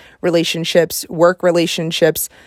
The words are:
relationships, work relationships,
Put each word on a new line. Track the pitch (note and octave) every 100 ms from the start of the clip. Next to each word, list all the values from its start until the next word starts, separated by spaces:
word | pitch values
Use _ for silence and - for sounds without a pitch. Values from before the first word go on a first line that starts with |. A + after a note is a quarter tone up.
| - _
relationships, | F3 E3+ E3 E3+ - F3 D#3+ - -
work | E3 F3 F#3
relationships, | F3+ E3+ D#3+ - E3 - D#3+ D#3+ - -